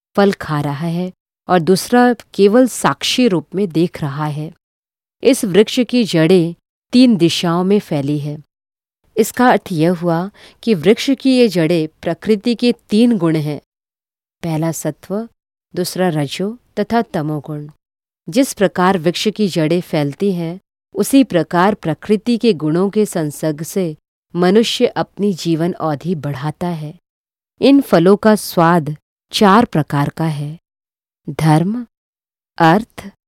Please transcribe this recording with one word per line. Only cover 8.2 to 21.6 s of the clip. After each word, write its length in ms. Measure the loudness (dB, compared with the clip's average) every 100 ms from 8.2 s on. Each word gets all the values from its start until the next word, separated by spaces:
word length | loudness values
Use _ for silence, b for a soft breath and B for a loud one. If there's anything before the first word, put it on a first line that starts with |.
| -6 -10 -16 _ _ _ _ _ _ -4
इसका 320 | -4 0 2
अर्थ 220 | 2 -2
यह 200 | -2 0
हुआ 380 | 0 -2 -2 -4 b b b
कि 120 | -2
वृक्ष 360 | 0 2 0 0 -2
की 160 | 0 2
ये 120 | 2
जड़ें 400 | 2 0 0 -2 -6
प्रकृति 520 | -8 -6 -2 -2 -2
के 180 | 0 0 -2 _
तीन 300 | 2 2 2
गुण 180 | 0 0
हैं, 240 | -4 -8 -12 _ _ _ _ _ _ _
पहला 300 | -6 -4 -4
सत्व, 560 | -4 -8 -10 -10 -10 -10 _ _ _ _
दूसरा 340 | -8 -6 -2 -2
रजो 500 | -2 -4 -4 -8 -8 _ -8
तथा 240 | -2 -2
तमोगुण। 680 | -2 -4 -4 -6 -8 -12 -12 -20 _ _ _ _ -4
जिस 240 | -2 -2
प्रकार 440 | 0 -2 2 0 2
वृक्ष 300 | -2 -2 -4
की 200 | -2 -2
जड़ें 320 | 0 0 0
फैलती 520 | -2 -2 -2 -2 -4
हैं, 280 | -2 -6 -10 _ _ _
उसी 300 | -6 2 2
प्रकार 500 | 2 0 0 2